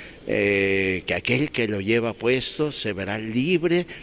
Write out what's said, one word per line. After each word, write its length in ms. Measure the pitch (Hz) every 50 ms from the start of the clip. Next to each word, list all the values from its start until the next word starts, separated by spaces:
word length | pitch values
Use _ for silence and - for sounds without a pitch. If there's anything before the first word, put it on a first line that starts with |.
| - - - - -
eh, 760 | 104 107 104 101 101 101 98 98 98 95 98 95 95 95 90 -
que 80 | - 87
aquel 360 | 87 - - 123 131 147 -
que 180 | - 123 117 104
lo 120 | 107 98
lleva 340 | 95 104 113 117 113 117 104
puesto 580 | - 113 120 127 127 - - - - 151 147
se 200 | 135 - - 110 95
verá 240 | 92 92 95 104 110
libre 680 | 110 113 110 123 135 175 185 160 165 170 170 175 175 - - -